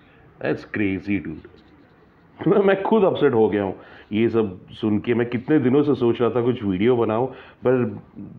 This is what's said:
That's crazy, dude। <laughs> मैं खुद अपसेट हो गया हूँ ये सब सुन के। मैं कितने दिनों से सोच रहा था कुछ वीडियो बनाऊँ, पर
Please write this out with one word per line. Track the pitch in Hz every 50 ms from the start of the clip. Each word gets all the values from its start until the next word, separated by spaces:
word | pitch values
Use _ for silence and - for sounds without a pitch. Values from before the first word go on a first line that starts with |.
| _ - - - - - - - -
That's | 151 147 - -
crazy, | - - 101 104 95 95 90 80 101 104 92
dude। | 76 82 78 78 - - - - - _ - - _ _ _ _ _ _ _ _ _ _ _ - - 160 196 208 196
<laughs> |
मैं | 196 190 190 -
खुद | - 220 226 208
अपसेट | 170 123 - 147 139 123
हो | 110 110 101
गया | 95 104 101
हूँ | 95 90 - - - - - - -
ये | 104 107 117 110
सब | 104 113 107 98 90 - -
सुन | - - - - 110 107 101
के। | 110 117 117
मैं | 117 120 117
कितने | - 113 - 143 156 151
दिनों | 123 127 127 147 143
से | 143 131
सोच | 123 123 120 117 120
रहा | 120 113
था | 110 123
कुछ | 117 127 120 - 104
वीडियो | 101 92 90 107 123 127
बनाऊँ, | 117 117 107 107 113 131 131 131
पर | - - - - _ - 123 131 127 120 107 104 104 - - - - - - -